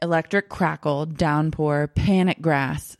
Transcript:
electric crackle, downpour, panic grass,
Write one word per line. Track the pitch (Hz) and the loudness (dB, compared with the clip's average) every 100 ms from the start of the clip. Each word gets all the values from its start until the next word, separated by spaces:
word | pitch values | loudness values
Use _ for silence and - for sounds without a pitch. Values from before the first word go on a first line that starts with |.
electric | 170 165 160 196 196 | -2 -2 0 -2 -2
crackle, | - 170 156 151 143 156 | -2 -2 -2 -4 -2 -4
downpour, | 151 165 151 156 - 151 147 147 | -2 0 2 0 0 0 0 0
panic | - - 190 180 - | 0 2 4 2 0
grass, | 165 139 135 147 - | 0 0 0 -4 -10